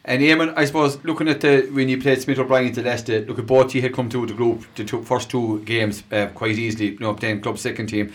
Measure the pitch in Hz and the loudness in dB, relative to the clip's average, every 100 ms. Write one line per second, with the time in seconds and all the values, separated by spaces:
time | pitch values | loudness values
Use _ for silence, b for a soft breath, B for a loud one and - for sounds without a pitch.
0 | - 127 147 160 160 160 143 156 143 139 | -4 2 4 4 2 0 0 2 2 0
1 | 165 156 156 147 151 139 135 139 131 131 | -4 -2 0 2 4 4 4 0 0 0
2 | 139 131 143 135 127 131 123 120 120 113 | 2 2 2 -2 2 2 2 -2 -2 -4
3 | - 110 110 113 110 131 131 131 127 127 | -2 -2 -2 -6 4 6 6 2 -2 -2
4 | 120 123 113 107 117 110 - - 107 120 | -4 -4 -4 0 0 0 -4 -10 -6 -6
5 | - 123 - 127 113 107 107 113 107 101 | -2 -2 -2 -2 -2 -2 -2 -2 -2 -4
6 | - 104 101 - 113 110 113 110 104 101 | -4 -2 -2 -2 -2 -2 -2 -2 -4 -2
7 | 110 101 113 107 117 104 123 104 107 107 | -6 -4 -4 -4 -4 -6 -6 -6 -4 -2
8 | 104 | -4